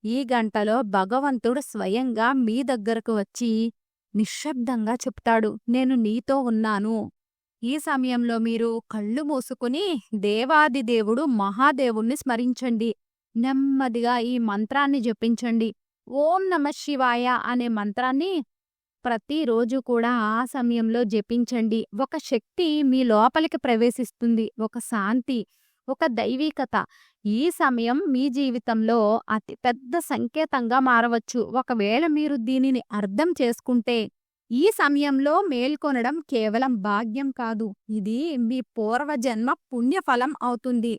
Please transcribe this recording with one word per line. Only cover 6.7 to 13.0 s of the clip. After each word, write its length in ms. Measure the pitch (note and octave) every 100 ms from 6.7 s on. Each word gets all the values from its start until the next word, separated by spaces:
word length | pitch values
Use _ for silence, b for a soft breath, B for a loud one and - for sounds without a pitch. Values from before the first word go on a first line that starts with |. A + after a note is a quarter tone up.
| G#3 G#3 A3+ G#3 _ _ _ _ _
ఈ 100 | A#3 D4
సమయంలో 580 | D#4+ C#4 B3+ A#3+ A#3+ A#3
మీరు 300 | A3+ A3+ A#3 A3+ -
కళ్ళు 320 | A3 G#3 A#3+
మూసుకుని 600 | D4 C#4 - B3+ A#3+ C#4 G4+ D4 -
దేవాదిదేవుడు 1080 | G#3+ G3+ G#3+ B3+ D4+ D4+ C4 A#3 A#3 G#3 A#3 D4+
మహాదేవుణ్ణి 840 | A3+ G3 G3+ C#4 C#4 B3+ A3 A3+ C#4+
స్మరించండి. 760 | - A#3 B3 B3 B3+ A3+ A#3 -